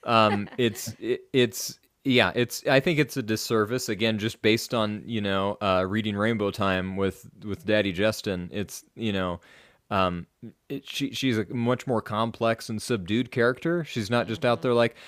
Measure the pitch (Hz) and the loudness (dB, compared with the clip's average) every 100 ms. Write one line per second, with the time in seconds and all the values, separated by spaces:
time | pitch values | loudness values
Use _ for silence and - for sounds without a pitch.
0 | - 113 107 101 101 - 120 - - - | 4 6 6 4 -4 0 0 0 -10 -8
1 | 110 123 - 131 120 - - - _ _ | -4 -4 0 2 2 0 -10 -12 _ _
2 | - 123 95 117 120 - - 135 156 151 | 2 4 4 2 -2 -2 4 4 4 0
3 | 143 - 107 110 - 113 104 123 - 101 | 0 -2 -2 -4 0 0 2 -2 -4 0
4 | 113 110 107 - 110 113 - 120 107 104 | 0 0 -2 0 2 2 2 -2 -2 -4
5 | - 113 101 98 98 - 104 92 92 104 | -6 -4 0 0 0 0 2 2 2 0
6 | 107 101 107 113 101 - 98 92 92 95 | -2 0 0 0 -2 0 0 0 -2 -2
7 | 98 - - - 104 95 98 107 101 87 | -2 -4 -18 -16 -10 -8 0 2 2 0
8 | 110 110 110 90 87 98 98 - - - | 0 0 -4 -6 -6 -8 -8 -10 -18 -6
9 | 113 98 92 85 - - - _ _ 104 | -4 -2 -2 -6 -12 -20 -20 _ _ 0
10 | 92 87 - _ 113 - _ 139 - - | 2 0 -10 _ -20 -20 _ -12 -10 -6
11 | 143 113 135 110 95 123 117 123 - 117 | -6 -2 0 0 -2 -2 0 -2 0 -2
12 | - 107 117 - 113 110 - 107 - 120 | -2 -2 -2 0 0 0 -4 -8 -2 -4
13 | 87 110 123 - 120 131 165 175 156 - | 0 0 0 2 2 2 -2 -2 -4 -6
14 | 98 120 104 110 123 117 135 120 117 - | -2 0 0 0 0 2 2 4 2 0